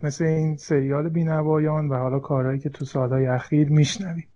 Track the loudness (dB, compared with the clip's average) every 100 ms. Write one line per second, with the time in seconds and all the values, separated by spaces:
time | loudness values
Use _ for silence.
0 | -6 -2 0 0 0 -2 0 0 2 -2
1 | -2 0 0 0 2 2 2 0 0 -2
2 | -2 -2 -2 0 0 -2 -6 -8 -6 -2
3 | 0 0 0 0 0 2 4 4 4 0
4 | -8 -8 -12